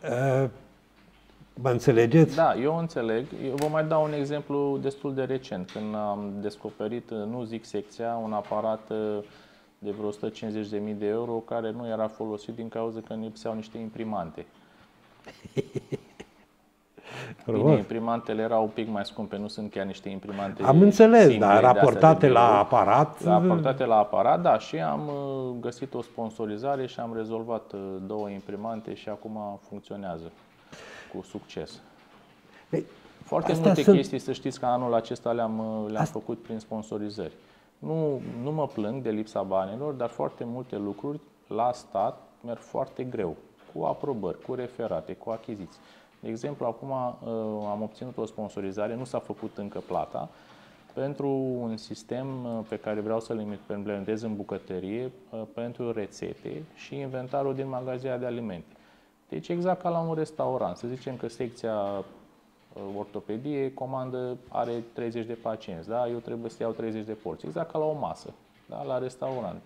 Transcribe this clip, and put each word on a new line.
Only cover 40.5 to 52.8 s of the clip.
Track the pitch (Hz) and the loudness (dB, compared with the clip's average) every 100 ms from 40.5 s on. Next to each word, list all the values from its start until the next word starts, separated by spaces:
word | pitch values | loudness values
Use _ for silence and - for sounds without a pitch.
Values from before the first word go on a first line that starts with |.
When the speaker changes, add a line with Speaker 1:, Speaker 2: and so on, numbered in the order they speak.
| 120 127 104 | -8 -8 -6
Speaker 2:
lucruri | 101 101 143 151 - _ _ | -6 -6 -8 -10 -14 _ _
la | 107 123 | -2 -2
stat | 123 - 98 110 - - _ 120 | -2 -4 -2 -2 -2 -18 _ -12
merg | 113 | -12
foarte | - - 135 - | -6 -6 -6 -6
greu, | 127 120 90 76 - _ - | -8 -4 -4 -6 -16 _ -16
cu | 78 | -6
aprobări, | 80 - 143 120 95 82 | -4 -4 -4 -4 -4 -6
cu | - | -8
referate, | 127 120 - 113 87 - | -8 -8 -6 -4 -4 -6
cu | 90 - | -12 -8
achiziții. | 113 - 104 85 - - - _ _ | -8 -8 -10 -12 -16 -20 -20 _ _
De | 113 | -10
exemplu, | 113 143 139 127 | -8 -8 -4 -6
acum, | 113 135 | -6 -6
uh, | 131 123 120 117 113 110 107 104 | -4 -4 -6 -8 -4 -4 -4 -4
am | 104 | -4
obținut | 107 - 127 - | -6 -8 -12 -6
o | 110 | -8
sponsorizare, | - 104 - 98 95 107 | -6 -8 -6 -6 -4 -4
nu | 117 | -6
s-a | 127 123 | -6 -8
făcut | - 107 110 - | -8 -10 -10 -10
încă | 101 - - | -10 -10 -6
plata, | 87 78 - 76 - - - - - - | -4 -4 -8 -10 -14 -20 -20 -20 -20 -14
pentru | - 135 143 143 135 131 123 | -6 -6 -4 -2 -2 -2 -4
un | 117 110 | -4 -8
sistem, | - 107 - 120 135 131 | -10 -14 -8 -8 -6 -8
uh, | 123 113 107 | -6 -8 -6
pe | |
care | 107 | -8